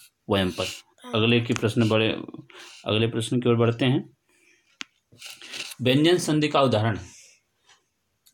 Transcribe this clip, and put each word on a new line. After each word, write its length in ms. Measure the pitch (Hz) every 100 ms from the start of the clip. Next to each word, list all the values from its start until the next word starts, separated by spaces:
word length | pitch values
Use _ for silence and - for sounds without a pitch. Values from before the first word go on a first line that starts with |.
| - _ -
वयम 200 | 98 92
पद। 160 | 85 92 - - _ -
अगले 260 | 110 113 120
के 140 | 117
प्रश्न 340 | 117 107 120 107
बढ़े, 200 | 110 110 - - - - - - - -
अगले 220 | 107 113
प्रश्न 320 | 113 110 123
की 80 | 123
ओर 80 | 117
बढ़ते 280 | 117 117 131
हैं। 300 | 151 - _ _ _ _ _ _ _ - _ _ - - - - - - -
व्यंजन 360 | 123 135 160 175
संधि 300 | 170 151 151
का 140 | 151
उदाहरण। 360 | 135 107 113 92 90 - - _ _ _ _ _ _ _ _ _ _